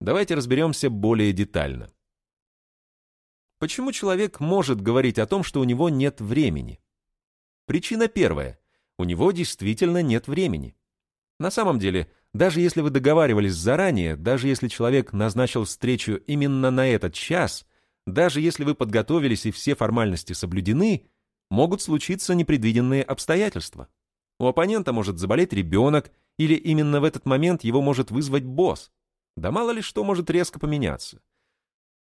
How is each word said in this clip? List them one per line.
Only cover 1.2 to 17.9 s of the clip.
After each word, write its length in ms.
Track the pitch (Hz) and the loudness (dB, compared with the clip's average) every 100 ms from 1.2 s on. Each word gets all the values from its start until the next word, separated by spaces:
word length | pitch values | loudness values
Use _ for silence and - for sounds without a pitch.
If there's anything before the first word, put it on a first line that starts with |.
| 104 | 2
детально. 600 | 95 101 82 71 64 50 _ _ _ _ _ _ _ _ _ _ _ _ _ _ _ _ _ | 0 -2 -2 -4 -6 -14 _ _ _ _ _ _ _ _ _ _ _ _ _ _ _ _ _
Почему 320 | 156 - 262 | -6 -4 -6
человек 480 | - 196 185 208 - | -4 -2 0 -2 -2
может 400 | 151 196 139 117 | 0 0 2 0
говорить 400 | 101 123 131 110 | 2 2 2 0
о 60 | 107 | 0
том, 180 | 196 | 0
что 160 | 175 147 | -2 0
у 40 | |
него 240 | 127 120 170 | 0 2 2
нет 320 | 139 139 135 | 2 0 -2
времени? 600 | 104 131 143 73 58 - _ _ _ _ _ _ _ _ - | -2 0 0 0 -6 -14 _ _ _ _ _ _ _ _ -4
Причина 420 | 143 - 226 226 | -4 -2 -2 0
первая. 500 | 214 151 73 65 - _ _ _ - | 2 0 0 -6 -10 _ _ _ -6
У 60 | |
него 260 | 90 87 160 | -2 0 0
действительно 720 | 175 170 - 98 110 175 175 | 0 -4 -4 -4 0 0 2
нет 240 | 156 117 - | 0 0 -2
времени. 480 | 156 180 82 62 - _ _ _ _ _ - | -2 -2 -4 -8 -16 _ _ _ _ _ -8
На 140 | 170 | -4
самом 260 | 233 208 131 | 0 0 2
деле, 320 | 98 90 82 _ _ | 0 0 -4 _ _
даже 280 | 107 185 160 | 0 2 2
если 200 | 175 165 | 0 0
вы 100 | 147 | 0
договаривались 640 | 135 131 156 147 107 101 | 2 4 4 4 4 2
заранее, 640 | 85 92 147 190 120 85 76 | 0 0 2 2 0 0 -2
даже 320 | 90 131 131 | -2 0 0
если 180 | 131 123 | -2 -2
человек 460 | - 120 135 - | -2 0 2 0
назначил 520 | 101 110 101 127 120 | -2 -2 0 0 0
встречу 500 | 104 - 123 123 - 104 - | -4 -4 -2 -2 -2 -4 -2
именно 440 | 147 143 135 131 | 0 0 2 2
на 180 | 127 131 | 2 2
этот 260 | 113 92 | 2 0
час, 500 | - - 170 123 - - _ _ | -6 -4 -2 -2 -4 -14 _ _